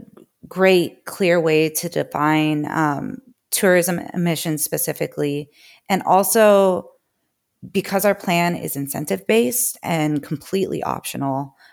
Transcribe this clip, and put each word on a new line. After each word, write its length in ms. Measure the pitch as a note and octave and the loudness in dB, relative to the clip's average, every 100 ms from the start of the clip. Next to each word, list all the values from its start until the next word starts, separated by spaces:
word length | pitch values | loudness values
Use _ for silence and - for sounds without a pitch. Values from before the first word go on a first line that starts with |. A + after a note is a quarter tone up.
| - - - _ - | -20 -20 -20 _ -12
great, 580 | F3+ F#3+ F#3 E3 - - | 2 4 4 2 -6 -16
clear 340 | - F#3 F3 | -2 2 2
way 300 | D#3+ D#3 D#3+ | 4 2 2
to 180 | D#3 E3+ | -2 -6
define, 800 | D3+ D3 D3+ D3+ D#3 D#3 D3+ D3 | -4 -4 0 2 2 2 -2 -4
um, 560 | E3 D3+ C#3 - - _ _ _ | -2 -2 -2 -6 -12 _ _ _
tourism 500 | - G3 F3+ E3+ F3 - | 0 4 4 2 -4 -6
emissions 480 | - E3+ D#3+ E3+ D#3 | -4 -2 -2 -4 -4
specifically, 880 | - D#3 - D3+ D#3+ - D3 C#3+ D3 _ - _ _ | -4 -4 -6 -4 -6 -4 -4 -4 -8 _ -20 _ _
and 160 | F#3+ | -2
also 880 | - F#3 F#3+ A3+ G#3+ G3+ F#3+ F3+ - _ _ _ _ _ _ _ - | 2 2 4 4 6 6 4 2 -6 _ _ _ _ _ _ _ -6
because 340 | G3 - G3 G3+ | -6 -2 0 0
our 80 | |
plan 420 | G3 - E3+ E3+ F3 | 0 0 0 0 -2
is 200 | D#3 C#3 | -6 -6
incentive-based 1040 | C#3 C#3+ D3+ F#3+ - A3+ A#3+ A#3+ - - | -6 -6 -4 -6 2 2 2 -2 -4 -6
and 400 | - E3 D3+ D3 | -4 -2 0 -2
completely 600 | - C#3+ - G3 F#3 - | -4 -8 -4 -4 -2 -4
optional, 720 | - B1+ - - C#3 C3+ C#3 _ _ | -4 -6 -8 -6 -4 -4 -8 _ _